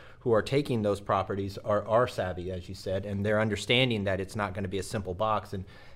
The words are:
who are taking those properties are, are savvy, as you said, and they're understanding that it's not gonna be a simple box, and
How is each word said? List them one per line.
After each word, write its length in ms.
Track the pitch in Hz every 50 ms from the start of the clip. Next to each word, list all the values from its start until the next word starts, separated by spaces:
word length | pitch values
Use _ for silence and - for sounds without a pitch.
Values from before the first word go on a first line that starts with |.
| - - - -
who 120 | - 123 113
are 100 | 104 101
taking 400 | - 131 143 147 - 131 113 104
those 180 | 104 101 98
properties 580 | 101 - 110 98 95 - 107 98 98 98 101 -
are, 280 | - 107 104 104 -
are 220 | 110 110 117 123 -
savvy, 420 | - - 101 92 90 90 85 90 92
as 160 | 92 90 -
you 60 | 92
said, 300 | - - 98 95 98 101
and 200 | 101 101 98 101
they're 160 | 107 107 107
understanding 640 | 110 110 104 98 - - 127 123 131 127 117 104 98
that 160 | 98 95 92
it's 160 | 95 92 -
not 180 | 107 104 98 92
gonna 140 | 101 101 92
be 100 | 98 95
a 40 | 90
simple 320 | - - 110 98 95 90
box, 380 | 85 107 110 107 104 98 - -
and 120 | 98 92 - - - - - -